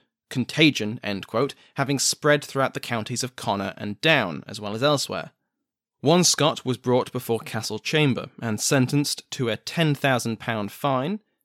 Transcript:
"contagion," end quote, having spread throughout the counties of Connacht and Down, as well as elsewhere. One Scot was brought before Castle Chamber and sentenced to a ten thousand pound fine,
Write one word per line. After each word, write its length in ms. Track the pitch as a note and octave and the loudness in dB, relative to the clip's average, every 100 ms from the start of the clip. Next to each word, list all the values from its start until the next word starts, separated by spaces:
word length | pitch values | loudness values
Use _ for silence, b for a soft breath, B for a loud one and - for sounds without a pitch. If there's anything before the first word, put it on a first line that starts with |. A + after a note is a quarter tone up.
| _ _ - | _ _ -8
"contagion," 680 | B2+ A#2 - D#3+ - G#2+ A#2+ | -4 -2 4 4 4 -2 -4
end 220 | - G2 - | -6 -6 -4
quote, 280 | A2+ C3+ - b | -2 -2 -4 b
having 240 | b C3 C#3 | b -2 0
spread 440 | - - D3+ D3 | 0 0 2 2
throughout 300 | - C#3 C3 | 0 -2 -2
the 80 | - | -2
counties 420 | - A#2 G#2+ A#2+ | -6 -4 -4 -6
of 140 | B2+ - | -6 -6
Connacht 420 | - G2+ G2 - | -4 -2 -4 -6
and 220 | G#2+ G2+ | -8 -2
Down, 420 | D#3 D3+ G2 D2 - | 2 4 2 -4 -10
as 120 | G2+ | -10
well 160 | G#2 | -8
as 80 | A2 | 0
elsewhere. 480 | C#3+ C#3+ - F#2+ - _ _ _ _ _ _ _ | 2 2 0 -6 -8 _ _ _ _ _ _ _
One 240 | C3 F3 | 4 6
Scot 400 | E3+ - D3+ A#2+ | 6 4 2 0
was 140 | B2+ A#2+ | -4 -2
brought 340 | B2 B2 G#2 | 2 2 2
before 260 | B2+ - A2+ | -4 -2 -4
Castle 400 | - A2+ - A2 | -4 -6 -6 -6
Chamber 520 | - D#3 D3 A2+ - - | -2 2 2 2 -4 -8
and 200 | A#2 G#2+ | -4 -2
sentenced 680 | - C#3+ B2+ C#3+ C#3+ - - | 2 2 4 2 0 -4 -8
to 180 | - A#2+ | -4 -2
a 80 | G#2+ | -4
ten 360 | - - D#3+ | -4 0 0
thousand 460 | C#3 C#3+ B2 A#2 A2 | 2 2 2 0 -4
pound 320 | - A2 G2+ | -4 -4 -4
fine, 480 | - C#3+ C3 C#3+ G#3 _ _ | -4 -2 0 -2 -6 _ _